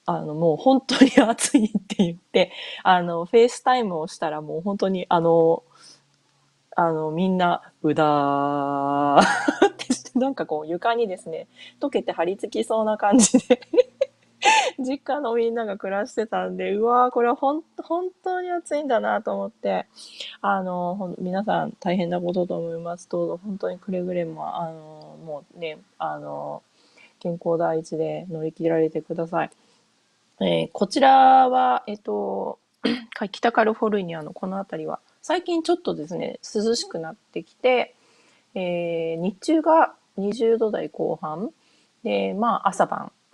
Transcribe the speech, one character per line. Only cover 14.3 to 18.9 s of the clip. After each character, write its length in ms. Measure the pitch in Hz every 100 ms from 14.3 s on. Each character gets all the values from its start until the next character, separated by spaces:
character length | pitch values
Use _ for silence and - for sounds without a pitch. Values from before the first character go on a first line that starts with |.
| _ 807 880 679 349
実 220 | 254 277
家 200 | - 277
の 140 | 254
み 160 | 233 233
ん 60 | 233
な 100 | 220
が 100 | 196
暮 140 | 196
ら 160 | 196 220
し 80 |
て 140 | - 220
た 160 | 185 185
ん 100 | 185
で、 180 | 185
う 100 | 202
わ 240 | 233 247 247
ー、 20 |
こ 120 | 240
れ 60 | 240
は 60 |
ほ 200 | 240 269
ん-、 80 | 302 - -
本 280 | - 339 370 -
当 180 | 370 359
に 120 | 359
暑 240 | 349 - 294
い 80 |
ん 20 |
だ 140 | 294